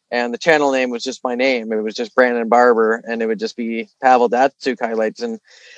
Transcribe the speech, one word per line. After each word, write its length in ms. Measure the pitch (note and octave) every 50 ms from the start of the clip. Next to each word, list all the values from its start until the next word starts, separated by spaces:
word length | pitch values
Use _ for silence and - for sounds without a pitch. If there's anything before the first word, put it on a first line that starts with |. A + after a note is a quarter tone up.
| _ _
and 220 | A#2 B2 A#2+ A#2+ A#2+
the 40 | -
channel 320 | - F3 D#3 D3+ D3 C#3
name 180 | C3+ C3 B2+ B2+
was 140 | A#2+ A#2 -
just 200 | C3 A#2+ - -
my 120 | B2+ A#2+
name. 360 | A#2+ B2+ C3+ C3 A#2+ A2 A2+
It 100 | A2 A2
was 120 | G#2+ A2 G2+
just 200 | - A#2+ G#2+ -
Brandon 340 | - B2+ B2 A#2+ A#2+ A#2 A2+
Barber, 540 | A#2+ A#2+ B2 B2 A#2 A2+ A2 A2 A2+ A#2 -
and 140 | A2+ A#2 A2+
it 60 | A2+
would 120 | A2 A2 F#2+
just 160 | A2 A2 -
be 320 | - A#2+ A2+ A#2 A2+ A2 - _ _
Pavel 280 | C3+ B2+ B2+ A#2+ A#2+ A2
Datsuk 500 | A2+ A#2+ C3+ C#3 - _ - C#3 B2 -
highlights. 420 | B2 A2+ A2+ A2 A2 A2 - -
And 180 | A#2+ A#2 A2+ A2 _ _ _ - - - -